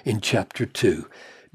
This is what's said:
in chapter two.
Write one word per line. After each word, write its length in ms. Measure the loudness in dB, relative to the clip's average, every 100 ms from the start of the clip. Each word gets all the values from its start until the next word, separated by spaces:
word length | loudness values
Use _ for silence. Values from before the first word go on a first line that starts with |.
| -2
in 160 | -2
chapter 440 | 0 0 0 -4 -6
two. 440 | 0 2 2 -2 -16 -20 -20 -10